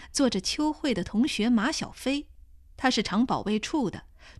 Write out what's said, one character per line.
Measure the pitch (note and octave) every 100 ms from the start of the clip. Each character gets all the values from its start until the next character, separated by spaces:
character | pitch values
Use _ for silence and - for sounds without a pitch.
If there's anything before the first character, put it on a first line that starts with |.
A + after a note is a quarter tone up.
| -
坐 | - C4
着 | G3+
秋 | - - D4+
惠 | D4+ D4
的 | G#3
同 | F#3+ G#3 D4+
学 | - A3
马 | A#3 A#3
小 | D#4 -
飞， | - B3 C#4+ - - - - - -
他 | B3+
是 | -
常 | - G#3
保 | B3+ C3+
卫 | C#3+ G#3+
处 | - D#4+ G#3
的， | - - - -